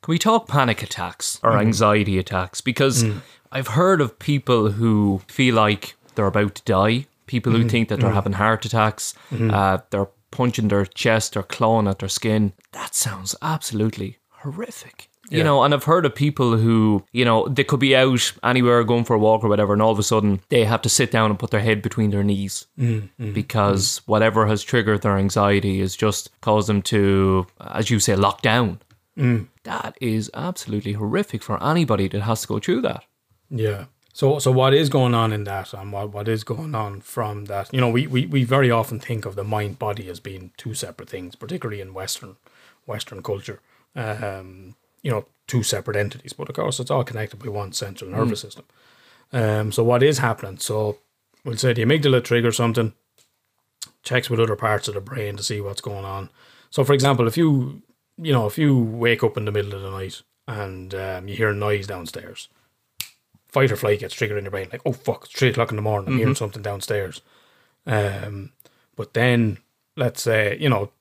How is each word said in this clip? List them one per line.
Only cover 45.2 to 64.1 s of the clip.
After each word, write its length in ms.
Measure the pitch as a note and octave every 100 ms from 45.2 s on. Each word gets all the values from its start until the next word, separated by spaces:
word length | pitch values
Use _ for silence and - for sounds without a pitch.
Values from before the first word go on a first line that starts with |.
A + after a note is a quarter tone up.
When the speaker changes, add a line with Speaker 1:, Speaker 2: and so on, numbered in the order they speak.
| - _ -
Speaker 2:
two 160 | B2
separate 340 | G#2 G2+ G#2 G#2
entities, 360 | G2+ - -
but 160 | - -
of 80 | -
course 240 | G#2+ C3
it's 100 | B2+
all 140 | C#3
connected 340 | B2+ A2+ G#2+ G#2
by 100 | A2+
one 240 | G#2 G2
central 380 | - G2+ F#2+ F#2+
nervous 300 | G#2 A2+ G#2
Speaker 1:
Mm. 20 |
Speaker 2:
system. 220 | - - _ _ _ _ _ _ _
Um, 380 | B2+ A2 G#2+ G#2+
so 120 | G#2
what 180 | A#2 B2
is 160 | C#3 C3+
happening? 400 | B2 A2 G2+ F#2
So 400 | - G#2+ G#2+ G#2 _ _ _ _
we'll 120 | C#3 A2+
say 160 | C3
the 100 | A#2
amygdala 400 | A2+ D#3 C#3+ C3
triggers 320 | - A#2+ A#2 A2
something, 360 | A#2 A2+ A2+ _ _ _ _ _ _ _ _ _ - _
checks 280 | - B2+ -
with 100 | A2+
other 160 | A2+ G#2
parts 320 | A2 G#2+ -
of 60 |
the 60 | G2+
brain 360 | G2 B2 G#2 G2+
to 60 |
see 180 | - G#2
what's 200 | G2+ G2
going 240 | - G2+
on. 260 | G2 G2 F#2+ _ _ _ _
So 140 | -
for 80 | C3+
example, 340 | C#3+ C#3 B2+ A#2
if 100 | C3+
you, 460 | E3 C#3 B2+ D3 _ _ _ -
you 120 | D#3+
know, 140 | C3 G#2+
if 120 | -
you 180 | D3+ C3+
wake 460 | A2+ A#2 A#2 A2+
up 140 | A2+ -
in 80 |
the 80 | G#2+
middle 220 | G#2 G2+
of 80 | G2
the 80 | G2
night 320 | G2 F#2+ - _ _ -
and, 460 | G#2+ G2 F#2 F#2
um, 340 | F#2+ F#2+ F#2 F#2+
you 80 | G2
hear 140 | A2
a 40 |
noise 320 | G2+ G#2 G#2 G2
downstairs, 600 | F#2 E2 - - A#2+ - _ _ _ _ _ - _ _ _ _
fight 220 | C#3 C3+
or 40 | G#2
flight 240 | G#2+ G#2
gets 140 | -